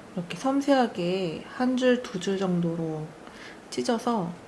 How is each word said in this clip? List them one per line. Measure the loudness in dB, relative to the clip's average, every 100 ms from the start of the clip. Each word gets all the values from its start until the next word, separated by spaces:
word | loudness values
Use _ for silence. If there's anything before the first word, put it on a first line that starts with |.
| -8 -8
이렇게 | -6 -2
섬세하게 | 2 2 4 4 4 2 0 0 -2 -4 -10
한 | -2 0 4
줄, | 4 4
두 | 2 -4
줄 | -2 0
정도로 | 2 2 2 0 -2 -4 -8 -12 -18 -16 -16 -16 -10
찢어서 | -4 0 0 0 0 -2 -6